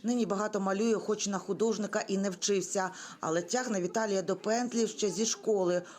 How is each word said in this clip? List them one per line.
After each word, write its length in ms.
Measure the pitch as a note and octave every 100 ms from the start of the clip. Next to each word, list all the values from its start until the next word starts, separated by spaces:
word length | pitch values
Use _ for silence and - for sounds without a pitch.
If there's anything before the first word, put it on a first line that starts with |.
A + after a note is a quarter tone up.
Нині 220 | A3 B3 G3
багато 340 | G3 G#3+ G#3
малює, 340 | F#3+ F#3+ A3+
хоч 340 | G3+ - G#3 G3+
на 100 | F#3+
художника 640 | - F#3 A3+ G3+ G3+ G#3+ -
і 100 | G3
не 120 | G3
вчився. 600 | F3+ G3+ G3 - G3 F#3 - - -
Але 220 | D#3+ E3
тягне 400 | F3 A#3+ B3+ G3
Віталія 400 | F3 A3+ A3 F#3+
до 140 | F3+ F#3
пензлів 540 | G#3 A3+ B3 A#3 A3
ще 200 | - G#3
зі 160 | E3+ A3
школи. 560 | - - G3+ F3+ F3+ F3